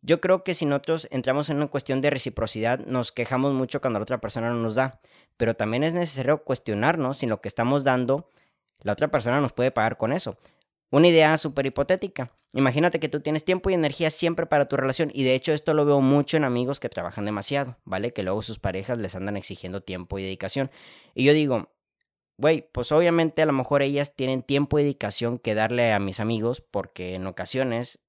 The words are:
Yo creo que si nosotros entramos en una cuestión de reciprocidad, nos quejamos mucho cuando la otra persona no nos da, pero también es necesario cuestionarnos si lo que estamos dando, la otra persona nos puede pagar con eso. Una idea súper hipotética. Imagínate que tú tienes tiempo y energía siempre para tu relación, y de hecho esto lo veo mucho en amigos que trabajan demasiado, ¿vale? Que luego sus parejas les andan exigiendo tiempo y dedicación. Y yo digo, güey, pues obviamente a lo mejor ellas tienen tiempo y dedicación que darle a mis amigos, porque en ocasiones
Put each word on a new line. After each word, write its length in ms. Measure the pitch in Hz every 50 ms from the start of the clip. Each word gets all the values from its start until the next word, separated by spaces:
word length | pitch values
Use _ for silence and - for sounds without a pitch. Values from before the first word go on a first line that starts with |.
Yo 200 | - - 165 165
creo 240 | - 185 185 185 185
que 100 | - 180
si 120 | - 170
nosotros 420 | 147 143 139 - - 160 165 - -
entramos 400 | - 131 117 131 131 143 151 -
en 60 | 151
una 100 | 143 147
cuestión 340 | 143 - 143 - - 135 135
de 100 | 131 147
reciprocidad, 680 | 143 131 - 131 113 - 113 107 - 113 107 113 123 131
nos 320 | - - 127 127 120 -
quejamos 440 | - - 120 - 131 127 131 139 139
mucho 260 | 131 131 123 - 143
cuando 180 | - 131 117 104
la 60 | 107
otra 160 | - 127 120
persona 300 | - 110 - 120 113 117
no 40 | 120
nos 220 | 117 117 113 107
da, 240 | 120 131 131 131 - _ _ _ _ _ _ _
pero 200 | _ 120 110 113
también 260 | - 117 107 113 123 147
es 120 | 160 165
necesario 500 | 175 175 160 143 135 127 127 151 151 -
cuestionarnos 720 | - 135 - _ - 107 101 110 139 170 165 143 127 139 -
si 80 | -
lo 140 | 123 110 101
que 80 | - 104
estamos 340 | - - 117 120 135 143 135
dando, 460 | 135 131 127 123 120 135 147 170 _ _ _ _ _ _ _ _ _ _ _ -
la 100 | 101 104
otra 160 | - 135 131
persona 320 | - 147 110 120 123 143
nos 120 | 147 123 -
puede 200 | - 123 131 -
pagar 240 | - 107 110 113
con 160 | - - 110 135
eso. 260 | 185 - - - _ _ _ _ _ _ _ _ _ _ _
Una 180 | - 139 160 175
idea 280 | 170 165 156 151 156
súper 300 | 151 - 151 135 - 135
hipotética. 680 | 135 131 - 139 - 185 190 - 190 - - 127 120 _ _ _ _ _
Imagínate 440 | 120 139 135 123 147 160 180 170 165
que 120 | 160 151
tú 100 | - 151
tienes 240 | 143 151 151 156 151
tiempo 240 | - 185 185 180 196
y 60 | 190
energía 360 | 175 160 147 139 - 170 156
siempre 360 | 156 - - 165 170 160 165
para 220 | - - 147 143 135
tu 80 | - 131
relación, 320 | 131 135 131 - 160 147 -
y 100 | 139 135
de 120 | 127 127
hecho 180 | 131 - - 151
esto 220 | 151 - - 156
lo 100 | 151 147
veo 160 | 147 143 139
mucho 380 | 135 131 139 143 139 - - 160
en 60 | 151
amigos 360 | 131 123 120 123 123 139 -
que 80 | - 123
trabajan 380 | - - 87 - - - 104
demasiado, 500 | 104 107 104 98 - - 143 139 127 120 _ _
¿vale? 300 | - 92 95 104 120 -
Que 80 | - 98
luego 180 | 92 95 107
sus 180 | 107 - 110 -
parejas 380 | - 101 90 92 98 - 127
les 180 | 117 107 92 -
andan 220 | 92 95 101 104
exigiendo 460 | 101 - - 98 - - 92 92 98 -
tiempo 360 | - 95 90 90 - - 98
y 40 | 95
dedicación. 480 | 95 95 92 95 95 - 139 135 127 _ - - - - - _ _ _
Y 100 | - 127
yo 100 | 139 147
digo, 400 | 156 151 143 127 110 - - _ _ _ _ _ _ _ _ _ _ _ _ _ _
güey, 280 | 135 151 160 147 - _ _
pues 180 | - 120 -
obviamente 520 | 147 156 170 175 170 170 165 160 151 - 160
a 40 |
lo 60 | 156 143
mejor 300 | 135 127 - 143 143 139
ellas 340 | 139 143 143 143 143 _
tienen 260 | - 131 131 131 131 123
tiempo 360 | - 139 139 143 143 - 151
y 40 | 147
dedicación 540 | 143 135 _ - 104 104 - 120 117 120 120
que 160 | _ - 107
darle 380 | 107 110 110 117 123 120 117 107
a 60 | 101
mis 220 | 101 98 95 -
amigos, 420 | 110 110 117 110 107 117 127 - -
porque 540 | _ - 101 95 - _ - 92 90 92
en 100 | 92 92
ocasiones 720 | 95 92 - 92 - - 131 131 127 117 117 123 120 - _ _